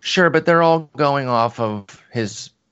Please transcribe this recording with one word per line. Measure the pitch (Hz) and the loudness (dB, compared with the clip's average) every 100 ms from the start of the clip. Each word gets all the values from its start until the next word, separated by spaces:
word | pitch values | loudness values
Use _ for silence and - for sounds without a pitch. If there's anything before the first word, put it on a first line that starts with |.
Sure, | - 190 170 | -4 2 2
but | 156 165 | 2 2
they're | 170 | 2
all | 165 165 156 131 | 4 2 -2 -4
going | 147 139 127 | -2 -2 -2
off | 120 117 117 | 0 0 -2
of | 110 104 98 - _ | -4 -6 -12 -20 _
his, | 120 107 92 - _ _ | -8 -8 -10 -18 _ _